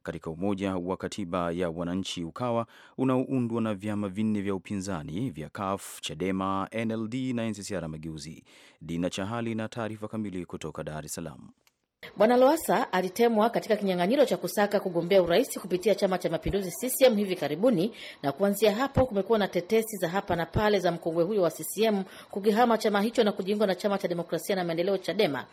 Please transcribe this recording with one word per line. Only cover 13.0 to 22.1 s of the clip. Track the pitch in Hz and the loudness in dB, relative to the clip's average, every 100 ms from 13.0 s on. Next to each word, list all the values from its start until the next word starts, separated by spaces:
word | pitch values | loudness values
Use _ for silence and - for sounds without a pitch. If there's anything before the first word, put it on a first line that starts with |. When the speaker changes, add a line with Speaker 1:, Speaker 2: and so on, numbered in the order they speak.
| 185 - 240 214 226 | -2 4 4 6 2
Speaker 2:
katika | 202 - 208 | 2 0 0
kinyang'anyiro | 202 180 180 285 247 | 0 0 2 4 4
cha | 180 | 2
kusaka | 175 - 202 202 | -2 0 2 2
kugombea | 190 170 170 196 | 0 -2 4 6
urais | 170 175 262 - | 6 4 2 -4
kupitia | 180 180 208 190 | -4 -2 2 2
Chama | 196 185 | 2 0
cha | 160 | 0
Mapinduzi | 160 165 185 185 | -2 -2 -2 -2
C | - 254 | -4 -4
C | - 262 | 6 6
M | 208 | 6
hivi | 202 180 | 0 0
karibuni, | 143 151 240 190 170 - - - | -2 2 4 4 0 -4 -16 -4
na | 139 | -4
kuanzia | - 202 196 214 202 | 2 2 4 2 2
hapo | 269 - 262 | 0 2 2
kumekuwa | 196 196 226 | 2 2 2
na | 185 | 2
tetesi | 180 170 220 220 196 | 0 2 0 0 -2
za | 170 | -2
hapa | 185 196 170 | -2 -2 -2
na | 165 | 0
pale | - 214 202 | 2 4 4
za | 175 | 2
mkongwe | 170 170 165 | 0 -2 0
huyo | 170 214 | 2 4
wa | 165 | 2
C | - | 0
C | 156 185 | -8 0
M | 220 202 190 | 2 2 -2